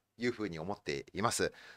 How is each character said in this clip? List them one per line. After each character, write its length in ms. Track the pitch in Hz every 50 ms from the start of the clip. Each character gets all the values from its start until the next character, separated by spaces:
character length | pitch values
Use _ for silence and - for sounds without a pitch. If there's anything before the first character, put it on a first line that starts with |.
| _ _ _ -
い 100 | 117 123
う 20 |
ふ 120 | 117 - 107
う 60 | 95
に 120 | 85 78
思 120 | 80 92 101
っ 60 | -
て 260 | - - 71 69 - - -
い 60 | 85
ま 120 | 104 117 -
す。 200 | - 95 - - - - - -